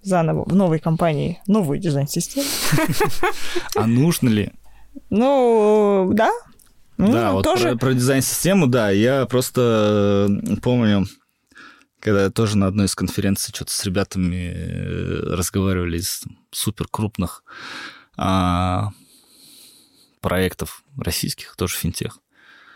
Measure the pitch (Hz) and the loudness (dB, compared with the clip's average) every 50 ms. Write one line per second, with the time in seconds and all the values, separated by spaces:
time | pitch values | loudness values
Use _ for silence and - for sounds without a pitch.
0 | - 190 185 175 165 156 151 156 - - 165 196 196 175 160 160 - 170 160 160 | -6 -2 0 0 0 0 0 -2 -2 0 2 2 2 2 2 0 0 -2 -2 0
1 | 180 170 151 143 143 143 170 - - - 202 220 190 139 143 139 - 165 143 139 | 0 0 0 0 -2 -4 -6 -6 -2 0 0 0 2 0 -2 -2 -2 -2 -2 -2
2 | 139 147 - 175 180 - - 277 277 277 - - - - - - 320 269 151 - | -2 -2 -4 -4 -6 -4 -4 -6 -4 -4 -4 -4 -2 0 0 0 0 0 0 0
3 | 427 - - - - 392 403 - - - - 349 - - - - 110 113 117 123 | 0 2 2 2 0 0 0 -2 -2 -2 -2 -4 -4 -4 -4 -2 0 2 2 2
4 | 143 170 165 - - 123 110 104 98 - - - - - - - - - - 277 | 2 2 2 2 2 2 2 2 0 -4 -6 -14 -20 -20 -20 -20 -20 -20 -20 -18
5 | - - - 202 240 269 277 269 247 240 226 226 208 208 214 214 208 202 202 196 | -10 -4 0 0 2 2 2 2 4 4 4 4 4 4 4 4 4 4 2 2
6 | 190 185 202 208 226 349 440 480 - - - _ - _ _ _ - _ - - | 2 2 2 2 2 2 0 -2 -6 -14 -20 _ -20 _ _ _ -20 _ -4 0
7 | 180 208 247 - - 104 92 95 98 - 339 - - 339 - 117 127 131 131 127 | 2 4 4 4 2 2 0 2 2 2 2 2 2 0 0 0 0 0 2 2
8 | 123 131 135 135 127 - - - - 165 196 202 160 123 120 127 110 101 98 101 | 2 2 2 2 0 0 -2 -2 0 2 4 4 4 4 4 2 4 4 4 4
9 | 110 123 135 139 127 107 - 127 127 - - 127 123 120 113 107 107 104 104 104 | 4 4 4 2 0 0 0 -2 -2 0 0 0 2 4 4 4 4 4 4 4
10 | 101 101 101 101 101 101 101 - - - 101 101 - 127 123 123 117 107 104 101 | 4 4 4 4 2 2 0 0 -2 -2 -4 -2 0 0 2 2 4 4 4 2
11 | 92 92 - _ _ _ _ _ _ _ _ - - - - _ _ _ _ _ | 2 -2 -6 _ _ _ _ _ _ _ _ -20 -20 -20 -20 _ _ _ _ _
12 | - 107 104 98 98 95 - - 117 104 107 104 101 95 95 104 101 92 - - | -2 0 2 2 2 0 0 0 0 2 2 2 2 2 2 0 0 0 0 -2
13 | 95 92 - - 98 98 98 - - - - - - - - - - 101 90 101 | -6 -6 -4 -2 0 0 0 -2 -4 -8 -10 -12 -10 -8 -8 -6 -4 -4 -2 -2
14 | 98 - - 95 92 87 87 90 90 87 87 85 85 85 85 90 92 90 87 87 | -4 -4 -4 -2 -2 -2 -2 -4 -6 -6 -8 -8 -8 -8 -6 -6 -6 -6 -6 -6
15 | 90 87 90 - - - - 87 90 - - 98 95 98 95 90 87 87 82 85 | -6 -6 -6 -6 -4 -4 -4 -4 -4 -2 -2 -2 0 0 0 -2 -2 -2 -4 -4
16 | 87 - - - - - - _ _ _ - - - 110 - - - - - - | -4 -6 -8 -8 -12 -16 -18 _ _ _ -10 -6 -6 -6 -6 -6 -8 -8 -6 -6
17 | 110 101 - - 90 82 - - _ _ - - - - - - - - - - | -6 -6 -4 -4 -6 -6 -6 -12 _ _ -20 -18 -16 -16 -14 -14 -16 -16 -18 -20
18 | - _ _ - - 95 95 95 90 90 87 87 90 90 92 95 104 104 - _ | -20 _ _ -4 -2 0 0 2 2 0 0 0 0 0 -2 -2 -4 -4 -8 _
19 | _ _ _ _ _ _ _ _ - - - - - - - _ _ _ _ _ | _ _ _ _ _ _ _ _ -20 -20 -20 -20 -20 -20 -20 _ _ _ _ _
20 | _ _ _ _ - 90 87 92 95 90 - - 87 - - - _ _ 139 135 | _ _ _ _ -6 -2 0 0 0 -2 -2 -6 -10 -10 -10 -18 _ _ -12 -8
21 | - - 87 - - - - - - - - - 92 87 - - - 82 - - | -6 -6 -6 -4 -6 -6 -8 -10 -14 -18 -8 -6 -6 -4 -4 -4 -6 -6 -6 -6
22 | - - - - _ _ _ _ _ _ - - - - - | -10 -10 -12 -14 _ _ _ _ _ _ -20 -20 -20 -20 -20